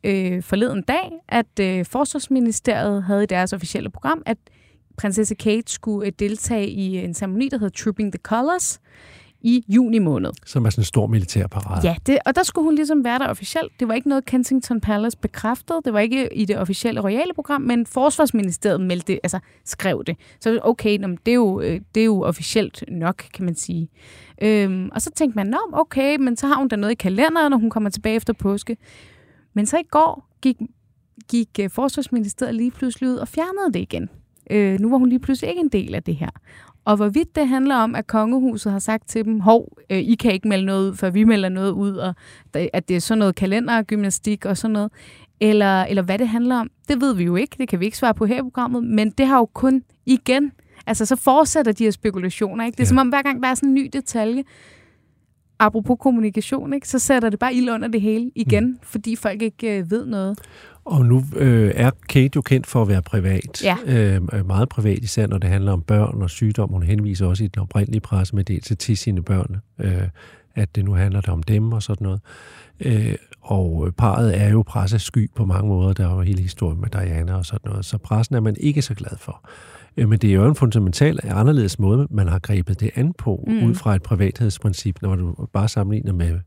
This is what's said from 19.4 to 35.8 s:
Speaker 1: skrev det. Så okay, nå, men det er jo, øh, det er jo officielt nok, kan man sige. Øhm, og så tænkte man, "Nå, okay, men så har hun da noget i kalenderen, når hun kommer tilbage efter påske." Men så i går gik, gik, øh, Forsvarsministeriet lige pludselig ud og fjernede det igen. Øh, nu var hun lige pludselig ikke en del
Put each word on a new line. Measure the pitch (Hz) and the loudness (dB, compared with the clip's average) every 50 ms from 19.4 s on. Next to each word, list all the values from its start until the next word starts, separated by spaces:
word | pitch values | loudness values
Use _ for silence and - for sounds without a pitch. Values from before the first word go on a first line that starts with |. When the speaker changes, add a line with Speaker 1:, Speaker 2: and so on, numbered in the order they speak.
| - _ _ _ _ | -8 _ _ _ _
Speaker 1:
skrev | - - - - 196 156 101 - - | -16 -12 -6 -4 -2 -2 -2 -4 -8
det. | 170 - _ - - _ | -8 -10 _ -20 -20 _
Så | - 226 226 226 - | -2 -2 -2 2 2
okay, | - 240 - - 220 208 202 | 0 0 2 0 0 0 0
nå, | 196 190 | -2 -6
men | 180 170 _ | -8 -4 _
det | - | 2
er | 240 | 2
jo, | 247 240 202 185 202 | 4 2 2 0 -2
øh, | - 90 170 185 - _ _ | -4 -4 -4 -4 -8 _ _
det | 220 | 2
er | 220 | 2
jo | 226 214 190 | 4 2 2
officielt | - - 165 - 156 - - 226 202 - - - - - | 0 -2 -4 -4 -6 -2 -2 -2 -2 -2 -6 -14 -14 -10
nok, | - 175 165 170 185 - - - - | -8 -4 -4 -4 -4 -6 -10 -20 -10
kan | - 190 | -6 -6
man | 175 170 | -4 -4
sige. | - - - 175 165 165 - _ _ - - - - - - - - | -6 -6 -6 -6 -6 -6 -8 _ _ -20 -20 -20 -20 -20 -20 -10 -2
Øhm, | - 214 214 208 202 196 190 185 185 196 | 0 2 2 2 2 0 0 -2 -4 -6
og | - 220 | -6 -6
så | - 330 302 | -8 -8 -2
tænkte | - 320 277 220 | -2 -2 0 0
man, | 214 190 196 | -2 -2 -2
"Nå, | 233 320 453 403 302 | -2 -2 -4 -4 -2
okay, | 294 320 _ - 269 269 277 294 302 | -2 -2 _ 0 -2 0 0 2 2
men | 269 254 240 - | 0 0 0 0
så | - 277 | 0 0
har | 285 | 0
hun | 262 277 254 | 0 0 -2
da | 226 | 0
noget | 208 202 208 | 0 0 -2
i | 240 | -2
kalenderen, | - - 185 185 196 269 320 320 330 311 294 | -2 -2 -2 0 2 2 2 2 2 2 2
når | 277 240 | 2 2
hun | 214 226 | 2 0
kommer | - 226 214 202 | 0 0 -2 -2
tilbage | 190 - - 220 220 | -4 -4 -4 -2 -2
efter | 226 220 - 226 | 0 -2 -2 -4
påske." | _ - 196 202 202 - - 233 - _ - - - - - - _ _ _ _ _ _ _ _ | _ -2 -2 -2 -2 -4 -8 -10 -10 _ -20 -20 -20 -20 -20 -20 _ _ _ _ _ _ _ _
Men | 208 208 | -2 -2
så | 214 - 330 | 0 0 -2
i | 339 _ | -2 _
går | - 294 311 - - - - _ _ _ | 2 2 2 2 0 -4 -14 _ _ _
gik, | - 269 240 _ 226 - _ _ _ _ _ _ _ _ _ - 220 _ | 0 0 0 _ -6 -12 _ _ _ _ _ _ _ _ _ -20 -12 _
gik, | - 240 226 _ _ - | -2 -2 -2 _ _ -4
øh, | 202 190 | -4 -4
Forsvarsministeriet | - - 254 277 - - 262 - - 240 220 202 - - 262 247 233 | -2 -2 -2 -2 -2 -4 -6 -2 -2 -2 -2 -4 -4 -6 -6 -4 -2
lige | 220 233 247 | -2 -2 -4
pludselig | 247 - - 254 233 - 262 254 | -4 -4 -6 -6 -4 -2 -2 -2
ud | 254 | -2
og | - - 226 | -2 -6 -6
fjernede | - - 320 359 370 392 392 339 208 | -4 -4 -4 -4 -4 -2 -2 -2 -2
det | 180 | -2
igen. | 95 - - 85 85 - - - _ _ _ _ _ - | -6 -6 -6 -8 -8 -8 -12 -18 _ _ _ _ _ -2
Øh, | - 208 202 196 190 190 | 0 2 2 2 2 0
nu | 208 233 | 0 2
var | 254 262 | 2 4
hun | 254 254 | 4 4
lige | 240 254 | 2 2
pludselig | - - 269 247 - - | 0 -2 -4 -2 -2 -6
ikke | 349 359 | -2 -2
en | 339 285 | -2 0
del | - 202 | 0 0